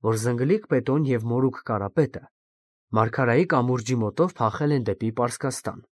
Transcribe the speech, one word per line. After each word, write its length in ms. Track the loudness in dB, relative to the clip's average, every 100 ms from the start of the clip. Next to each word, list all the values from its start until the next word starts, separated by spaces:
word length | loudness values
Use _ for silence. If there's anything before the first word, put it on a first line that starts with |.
որ 140 | -2 -2
զնգլիկ 460 | -2 -2 0 0 0
Պետոն 380 | -2 0 0 0
և 160 | 0
Մորուք 320 | 0 0 0 -2
Կարապետը 580 | -6 -4 -2 0 0 -2 -18 _ _ _ _ _ _
մարգարայի 540 | 2 2 2 2 4 4
կամուրջի 480 | 2 2 0 0 0
մոտով 380 | 0 0 -2 2
փախել 380 | -2 0 0 0
են 80 | 0
դեպի 220 | -2 -2
Պարսկաստան 680 | -2 -2 -2 -6 -6 -8 -10 _